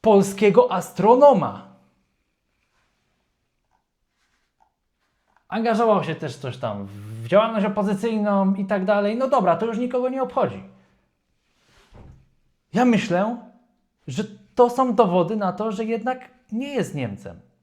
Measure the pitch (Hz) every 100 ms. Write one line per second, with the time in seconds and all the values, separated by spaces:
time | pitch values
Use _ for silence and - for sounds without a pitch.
0 | 226 202 196 - 208 202 247 185 - -
1 | 196 254 285 220 127 98 - - _ _
2 | _ _ _ _ _ _ _ _ _ _
3 | _ _ _ _ _ _ _ _ _ _
4 | _ _ _ _ _ _ _ _ _ _
5 | _ _ _ _ _ 202 233 214 233 196
6 | 147 156 156 - 131 - 117 101 98 -
7 | - 113 113 190 226 226 185 196 202 196
8 | 233 220 208 196 190 196 196 208 185 202
9 | 202 226 262 262 185 165 226 220 247 247
10 | 254 269 254 - 180 98 - - _ _
11 | _ _ _ _ _ _ _ _ _ -
12 | - - _ _ _ _ _ 185 247 220
13 | - 175 208 240 - _ _ _ _ _
14 | - 135 208 - _ - 240 240 262 220
15 | 196 180 165 220 190 180 214 202 220 226
16 | 233 254 - _ _ 220 277 269 156 147
17 | 120 98 98 85 _ _